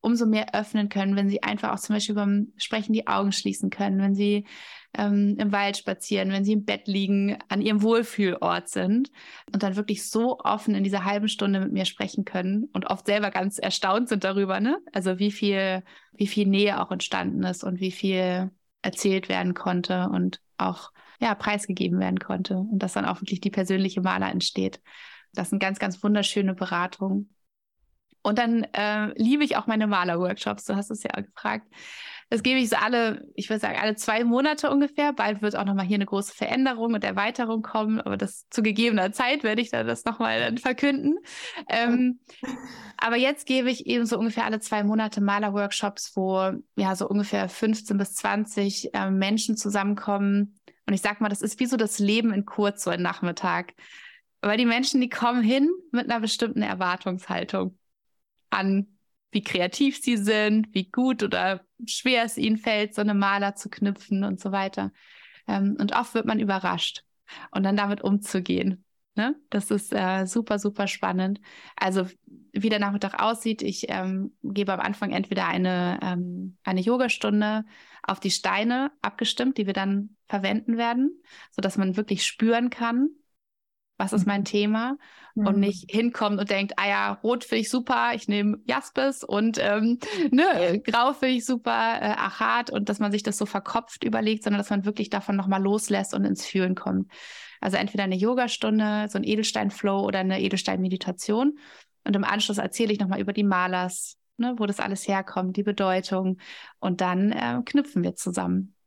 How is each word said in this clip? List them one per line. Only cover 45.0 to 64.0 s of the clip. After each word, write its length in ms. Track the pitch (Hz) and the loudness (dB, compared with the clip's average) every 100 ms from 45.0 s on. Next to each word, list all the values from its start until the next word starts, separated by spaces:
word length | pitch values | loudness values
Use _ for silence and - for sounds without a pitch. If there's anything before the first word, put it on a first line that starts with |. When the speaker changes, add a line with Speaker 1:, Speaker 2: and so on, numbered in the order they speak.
| 220 214 | 0 0
Speaker 1:
Malerworkshops, 960 | 202 202 208 202 202 - 202 202 - - | 2 2 0 0 -2 -2 -4 -4 -8 -2
wo 360 | 190 190 190 190 - - | 0 2 0 -2 -8 -2
ja 200 | 190 190 | 0 0
so 120 | 196 | 0
ungefähr 400 | 202 202 202 190 | 0 0 0 -2
fünfzehn 500 | - 220 220 - 202 | 0 0 0 0 -2
bis 160 | 196 | 0
zwanzig, 800 | - 202 202 214 - 202 196 - | -2 0 0 -2 -2 -2 -2 -4
äh, 160 | 208 196 | -2 0
Menschen 460 | 190 190 214 214 220 | 2 2 0 0 -2
zusammenkommen. 1000 | 202 202 196 202 - - 202 202 202 _ - _ - | 0 0 0 -2 0 0 2 2 0 _ -20 _ -2
Und 80 | |
ich 80 | 190 | 0
sag 180 | 208 208 | 0 0
mal, 80 | 214 | -2
das 140 | 208 | 0
ist 180 | 214 - | -4 -2
wie 60 | 247 | -2
so 100 | 247 | 0
das 220 | 214 - | 0 2
Leben 340 | 202 214 226 | 2 4 2
in 140 | 196 202 | 0 -4
kurz, 360 | - 202 202 | 0 0 0
so 80 | - | -2
ein 120 | 175 | 0
Nachmittag. 720 | 180 180 175 170 180 170 180 - - - - - _ _ | -2 0 -2 -2 0 -2 -4 -16 -20 -20 -20 -20 _ _
Weil 180 | 208 220 | 0 2
die 80 | 240 | 4
Menschen, 340 | 233 262 269 | 2 2 2
die 80 | 247 | 0
kommen 340 | - 240 247 | 0 0 4
hin 260 | 220 269 294 370 359 | 4 4 4 2 -2
mit 180 | 240 - | -2 0
einer 100 | 233 | -2
bestimmten 420 | 214 - 233 - | -2 0 -2 0
Erwartungshaltung 1120 | 208 190 180 180 - 185 - 180 - 196 185 - _ _ _ _ _ _ _ | -2 -2 -2 -2 -4 -6 -4 -4 -2 -2 -4 -6 _ _ _ _ _ _ _
an, 360 | - 190 196 202 _ _ _ _ | -2 2 0 -2 _ _ _ _
wie 100 | 208 | -6
kreativ 580 | 208 185 175 - 277 277 | -2 0 0 2 0 2
sie 160 | - 233 | 0 2
sind, 560 | 202 214 214 214 214 | 2 4 4 4 2
wie 160 | 190 185 | -2 -2
gut 320 | - 254 247 | 0 0 2
oder 380 | 202 185 180 190 _ _ | 0 0 0 -2 _ _
schwer 380 | 226 - 254 247 | -10 -4 0 2
es 160 | 226 233 | 0 0
ihnen 180 | 220 220 | 0 2
fällt, 380 | 233 214 208 | 2 0 0
so 80 | 214 | 0
eine 120 | 208 | 2
Maler 420 | 202 196 202 202 202 | 4 2 2 0 -4
zu 120 | 208 | -12
knüpfen 560 | - 202 196 | -2 -2 -2